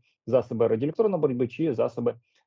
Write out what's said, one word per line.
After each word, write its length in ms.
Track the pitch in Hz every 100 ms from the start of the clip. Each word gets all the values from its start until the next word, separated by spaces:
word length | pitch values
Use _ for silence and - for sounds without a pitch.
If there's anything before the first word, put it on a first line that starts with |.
| _ _ -
засоби 420 | 123 113 117 117
радіоелектронної 540 | 110 143 156 220 180
боротьби 260 | 147 123 123
чи 260 | - 160
засоби, 420 | 117 117 120 120 117 _ _